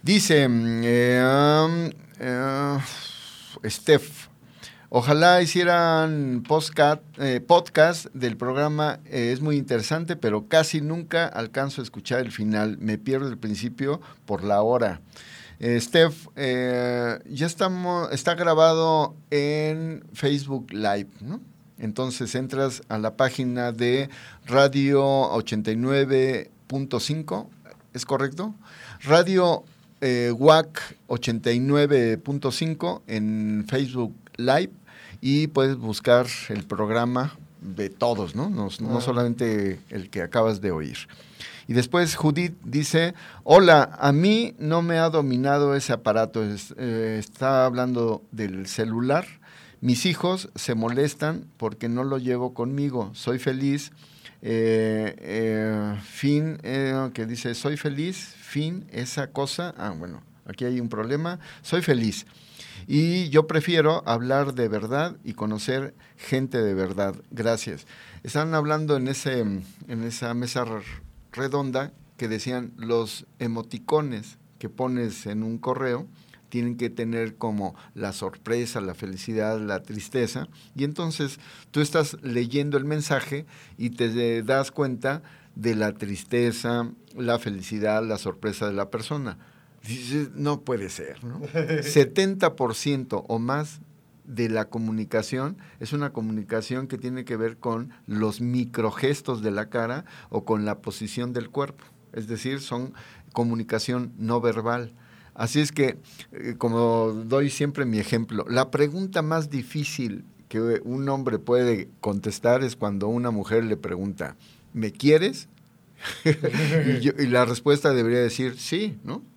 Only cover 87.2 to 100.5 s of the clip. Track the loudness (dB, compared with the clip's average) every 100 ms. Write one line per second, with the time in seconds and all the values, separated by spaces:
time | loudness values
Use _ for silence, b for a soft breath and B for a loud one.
87.2 | -2 -2 -2 -8 -6 -2 0 0 0 -4
88.2 | -4 -4 -6 -4 -4 -2 -4 -6 -6 -6
89.2 | -6 -10 b b b b -12 -10 -4 -4
90.2 | -4 -4 -4 -4 -4 -4 -4 -10 -12 -12
91.2 | -12 -12 -6 -4 -2 -2 2 4 4 4
92.2 | 0 2 0 2 -2 -2 -2 -2 -2 -6
93.2 | -4 -4 -2 -2 -4 -12 -20 -20 _ _
94.2 | -12 -2 0 0 -2 -4 -4 -4 -2 -2
95.2 | -2 -4 -6 -8 B B -6 -4 -4 -6
96.2 | -4 -6 -4 -4 -4 -6 -6 -8 -8 -8
97.2 | -6 -4 -4 -4 -6 -4 -6 B -6 -2
98.2 | -2 -2 -2 -2 -2 0 -2 0 -2 -2
99.2 | -4 -4 -2 -2 -4 -4 -4 -6 -12 B
100.2 | B -8 -2